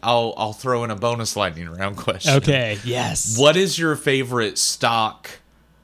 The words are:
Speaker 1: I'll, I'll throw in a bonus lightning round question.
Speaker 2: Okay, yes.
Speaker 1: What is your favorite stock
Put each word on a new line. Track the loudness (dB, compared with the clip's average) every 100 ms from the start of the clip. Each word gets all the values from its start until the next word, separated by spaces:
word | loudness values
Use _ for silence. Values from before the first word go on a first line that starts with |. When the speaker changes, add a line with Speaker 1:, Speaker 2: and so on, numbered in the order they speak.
Speaker 1:
I'll, | 0 2 0 -2
I'll | -4
throw | -4 -4 -2
in | -2
a | -2
bonus | -2 -2 -4 -2
lightning | -2 -4 -10
round | -6 -6 -4
question. | -6 -2 2 2
Speaker 2:
Okay, | 4 2 0 -4
yes. | -4 -4 -4 -4 -2 6
Speaker 1:
What | 6 6
is | 4 0
your | 0 0
favorite | 0 0 0 -2 0 0
stock | -2 0 0 2 0 -4 -16 -20 _ _ _ _